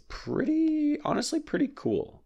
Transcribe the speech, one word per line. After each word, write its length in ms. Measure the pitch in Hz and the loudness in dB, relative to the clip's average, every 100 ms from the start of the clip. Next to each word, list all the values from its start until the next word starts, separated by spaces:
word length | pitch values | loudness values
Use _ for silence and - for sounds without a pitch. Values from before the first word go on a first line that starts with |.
| - | -10
pretty, 880 | - - 123 302 311 320 311 294 294 | -12 -4 0 2 2 2 2 2 0
honestly 380 | - - 254 320 | 0 0 0 -4
pretty 300 | - 175 285 | -2 0 0
cool. 480 | - 120 95 - - | -2 -2 0 -2 -10